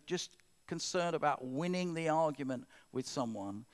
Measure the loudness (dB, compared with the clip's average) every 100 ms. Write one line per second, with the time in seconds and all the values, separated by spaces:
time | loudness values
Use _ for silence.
0 | -2 -4 -4 -12 _ _ -8 -6 -2 0
1 | 2 2 2 2 0 -2 0 2 0 0
2 | 2 4 4 2 -2 -4 -6 -18 -8 -6
3 | -4 -2 -2 -2 -6 -8 -12